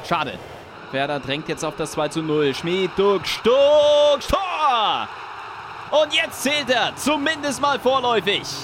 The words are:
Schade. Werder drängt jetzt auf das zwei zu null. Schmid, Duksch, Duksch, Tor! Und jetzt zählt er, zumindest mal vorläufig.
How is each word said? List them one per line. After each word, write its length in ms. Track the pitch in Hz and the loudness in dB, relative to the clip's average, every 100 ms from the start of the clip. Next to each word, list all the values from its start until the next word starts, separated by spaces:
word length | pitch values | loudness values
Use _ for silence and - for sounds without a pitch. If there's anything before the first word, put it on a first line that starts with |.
| - | -2
Schade. 260 | 170 139 92 - - - - - | -2 -2 -8 -14 -18 -18 -18 -8
Werder 280 | 135 143 143 | -4 -2 -4
drängt 280 | 131 143 160 | -4 -6 -4
jetzt 160 | 147 | -4
auf 120 | 160 | -4
das 160 | 147 156 | -4 -6
zwei 160 | - 151 | -2 -2
zu 160 | 160 | -2
null. 320 | 160 151 143 | -2 2 2
Schmid, 340 | 131 170 185 185 - | 0 -2 0 0 2
Duksch, 420 | 202 196 - - | 2 2 0 0
Duksch, 840 | 220 262 277 302 294 294 294 277 - | 4 6 6 6 6 6 4 2 0
Tor! 800 | 381 381 330 302 240 202 131 107 - - - - - - - - | -2 -2 0 2 2 2 0 -4 -10 -14 -14 -14 -14 -14 -14 0
Und 220 | 302 311 | 2 2
jetzt 260 | 320 320 - | 0 -2 -2
zählt 280 | 262 294 247 | -2 0 2
er, 260 | 247 170 | 2 0
zumindest 680 | - 254 302 285 311 285 247 | -2 0 2 0 -2 -4 0
mal 180 | 285 269 | 0 2
vorläufig. 640 | 247 262 247 226 190 175 - - | 2 2 2 0 0 -2 -4 -10